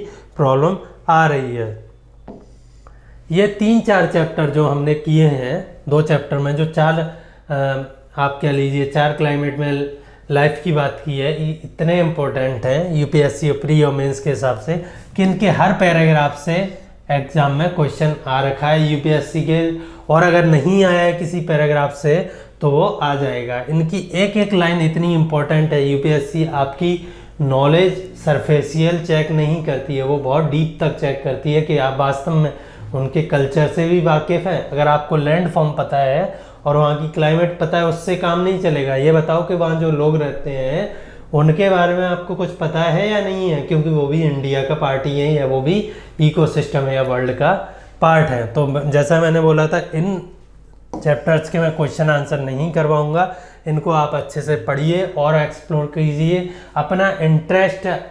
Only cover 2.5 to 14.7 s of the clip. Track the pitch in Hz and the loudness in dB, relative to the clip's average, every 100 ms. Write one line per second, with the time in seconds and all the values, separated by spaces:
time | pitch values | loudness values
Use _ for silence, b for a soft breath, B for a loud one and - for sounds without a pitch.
2.5 | b b b b b b b b 165 208 | b b b b b b b b 2 2
3.5 | 202 214 226 - 196 170 175 160 - 151 | 2 2 4 4 2 2 2 0 0 0
4.5 | 147 147 143 147 151 156 156 156 135 127 | 2 2 2 0 -2 2 4 4 2 -2
5.5 | 170 190 - - 147 156 147 - 143 143 | -4 -6 -14 -2 0 2 0 -2 -4 -2
6.5 | 147 156 - 156 165 160 - - - - | -2 -2 0 0 0 -4 -8 -20 -18 -8
7.5 | 143 139 135 135 - - - 143 143 151 | -4 -2 -4 -8 -16 -14 -4 -4 -2 -2
8.5 | 143 139 139 139 151 147 147 151 143 143 | 0 0 0 -2 0 0 0 -2 0 -2
9.5 | 139 147 143 143 - B B B 143 151 | -4 -2 -2 -4 -10 B B B 2 2
10.5 | 151 180 151 139 - 156 139 139 156 156 | 0 -2 0 0 -4 -8 -4 -4 -4 -4
11.5 | 156 - - 165 175 165 165 139 135 131 | -6 -10 -4 0 2 0 0 -2 -2 -2
12.5 | 123 123 139 180 156 143 151 143 - 151 | -2 -2 0 0 0 0 2 2 0 -2
13.5 | 143 143 151 147 139 139 135 156 127 131 | -2 2 4 4 2 -2 -4 -4 -2 0
14.5 | 113 - | -2 -4